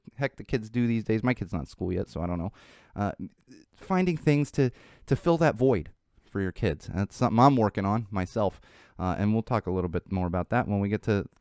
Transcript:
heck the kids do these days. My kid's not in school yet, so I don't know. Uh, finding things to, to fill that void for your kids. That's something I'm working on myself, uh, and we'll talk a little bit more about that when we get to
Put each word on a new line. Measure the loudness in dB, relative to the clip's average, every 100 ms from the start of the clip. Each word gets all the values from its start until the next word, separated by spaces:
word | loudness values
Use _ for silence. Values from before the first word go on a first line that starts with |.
| -16 -6
heck | -6 -6
the |
kids | -6 -6 -2
do | -2 0
these | 0
days. | 0 0
My | 0
kid's | -2 -4
not | -6
in | -8
school | -6 -4
yet, | -4 -4
so | -6
I | -4
don't | -4
know. | -6 -10 -20 -20 _
Uh, | -6 -6 -6 -12 _ _ -20 _
finding | -14 -2 0 0 2
things | 4 4 2
to, | 0 0 -2 -16 -14 -2
to | 0
fill | 2 4
that | 4 4
void | 2 2 -2 -14 _ _
for | _ -4
your | -4
kids. | -2 -2 -2 -4
That's | -4 -4 -2
something | 2 6
I'm | 6 6
working | 2 0
on | -2 -2 -4
myself, | -6 -4 -2 -2 -4 -14 -20 -18 -6
uh, | -4 0
and | 0
we'll | 0
talk | 0 -2 -2
a |
little | -2 -2
bit | -4 -4
more | -4 -2
about | -2 -2
that | -2 0
when | -2
we | 0
get | -2
to | 0 -2 -2 -10